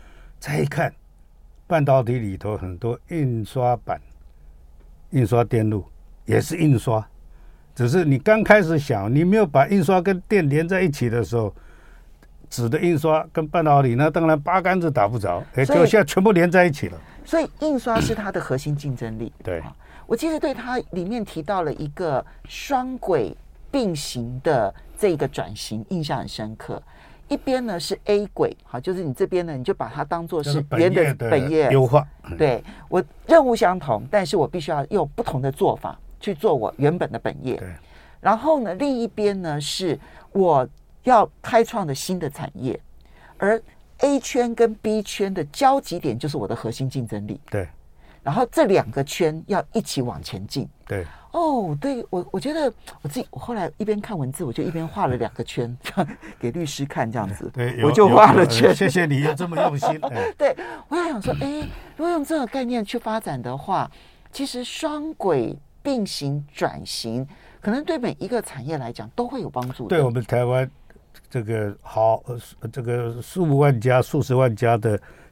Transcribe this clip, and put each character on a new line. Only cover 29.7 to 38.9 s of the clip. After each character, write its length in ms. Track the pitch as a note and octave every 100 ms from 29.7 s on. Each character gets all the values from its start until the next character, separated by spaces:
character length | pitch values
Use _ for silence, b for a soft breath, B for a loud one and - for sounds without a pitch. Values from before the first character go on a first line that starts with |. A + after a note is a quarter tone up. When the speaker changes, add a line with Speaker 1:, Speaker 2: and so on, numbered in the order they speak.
Speaker 2:
把 160 | F#3+ A#2
它 140 | C3+
当 240 | C#3+ E3+ E3+
作 160 | E3
是 220 | C#3+ D3 C#3+ B2
原 160 | F3
的 120 | F#3+
本 0 |
业。 0 |
Speaker 1:
就 0 |
是 100 | D3+
本 360 | - A#2 D3 C3+
业 160 | D#3 C#3
的 60 |
优 140 | C3+ B2+
化。 180 | C#3+ C#3+ -
嗯。 120 | - F2
Speaker 2:
对， 280 | D3 A#2 B B -
我 120 | F3+ - - -
任 180 | D#4+ C4
务 80 |
相 240 | A#3 F#3+ F#3
同， 240 | C#3+ G#2+ B2
但 160 | G#3 F3
是 100 | G3
我 120 | C#3
必 100 | F3
须 140 | D3+
要 120 | D3+ -
用 220 | G3+ C#3+
不 80 | -
同 180 | A#3 C3+
的 120 | C#3
做 240 | C3+ E3+ G#2+
法 200 | E2+ - - -
去 160 | -
做 180 | F#3+ A3
我 220 | C#3 G#2 -
原 220 | D3 F3
本 100 | D3
的 40 | A2
本 160 | - - B2+
业。 80 |
Speaker 1:
对。 140 | - F#2 E2+ b b b b
Speaker 2:
然 160 | F#3 A3
后 220 | C#4+ D#4
呢， 160 | G#3
另 240 | F#3+ C#4+